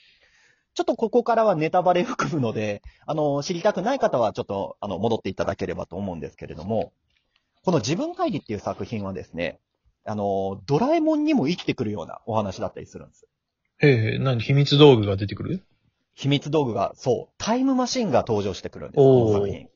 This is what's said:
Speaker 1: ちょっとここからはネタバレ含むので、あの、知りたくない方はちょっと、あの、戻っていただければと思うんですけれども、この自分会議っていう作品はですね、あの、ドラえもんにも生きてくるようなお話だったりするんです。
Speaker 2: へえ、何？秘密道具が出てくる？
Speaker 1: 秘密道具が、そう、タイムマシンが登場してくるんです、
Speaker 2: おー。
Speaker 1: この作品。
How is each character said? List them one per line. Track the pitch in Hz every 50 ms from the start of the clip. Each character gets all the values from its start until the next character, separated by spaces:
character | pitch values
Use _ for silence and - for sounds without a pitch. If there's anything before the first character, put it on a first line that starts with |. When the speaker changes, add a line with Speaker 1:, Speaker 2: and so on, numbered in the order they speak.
| _ _ _ _ _ _ _ _ _ _ _ _ _ _ _
Speaker 1:
ち | -
ょ | 349
っ |
と | - 254
こ | - 233 202
こ | - 240 226
か | 240 226
ら | 226 220
は | 214 180
ネ | 151 156 160
タ | 185 185
バ | 170 180 175
レ | 180 175
含 | - - - 147 139
む | 170 139
の | 123 110 -
で、 | 110 107 104 101 - - - - _ _
あ | - 147
の、 | 156 151 143 139 143 143
知 | - 175
り | 165
た | 170 208 202
く | 190
な | - 240 277
い | -
方 | 233 202 156 123
は | 113 101
ち | - 123
ょ | 107
っ |
と、 | - 101 98 87 - - -
あ | 104
の、 | 101 90
戻 | 85 107 117 110
っ | 107
て | - 98
い | 90
た | - 85
だ | 85 -
け | - 98
れ | 87 85
ば | 90 87
と | - 82
思 | 95 101 95 87
う |
ん | 78
で | 69 -
す | -
け | - -
れ | - 73
ど | 78 82
も、 | 101 113 104 - - _ _ _ _ _ _ _ _ _ _ _ _ _ _ _
こ | 185
の | 175 135
自 | 101 - 175
分 | 208 302 339 349
会 | - 349 330
議 | - -
っ |
て | - - 104
い |
う | 98
作 | - 101 95 - 196
品 | - 117 104 98
は | 95
で | 95 - -
す | - 82
ね、 | 82 87 - - - _ _ _ _ _ _ _ _ -
あ | 107 107
の、 | 104 101 101 95 98 95 98 98 95 -
ド | - 139 -
ラ | 240 285 330
え | 339
も | 311 311 311
ん | 294 302
に | 311 311
も | 220 131 156
生 | 180
き | - -
て | 156 -
く | - 113
る | 104
よ | 104 87 78
う |
な | - - - -
お | 113 110
話 | 110 104 95 - -
だ | 101
っ | 92 -
た | -
り | 87
す | - -
る | 82 76
ん | -
で | _
す。 | _ _ _ _ _ _ _ _ _ _ _ _ -
Speaker 2:
へ | 151 143 131 113 110 117 113
え、 | 123
何？ | 127 131 123 113
秘 | - - 139
密 | 143 143 - 143
道 | 143 151 143 127
具 | 110 101
が | 101 98
出 | 98 107
て | 98 98
く | - -
る？ | - 180 190 - _ _ _ _ _ _ _ _ _ _
Speaker 1:
秘 | - - 139
密 | 143 139 - 151
道 | 147 156 139
具 | 120 104
が、 | 107 95 - -
そ | - - 131 113 - - -
う、 | _
タ | - - 202 233
イ | 254 262
ム | 269 262
マ | 254 -
シ | - - 254 226
ン | 175
が | 123 104 -
登 | - 110 104 98
場 | 101 90
し | -
て | - 90
く | - 90
る | 73
ん | 71
で | -
す、 | 147
Speaker 2:
お | 139
ー。 | 135 131 123 117
Speaker 1:
こ | 110
の | 104
作 | 101 101
品。 | 98 92 - - - _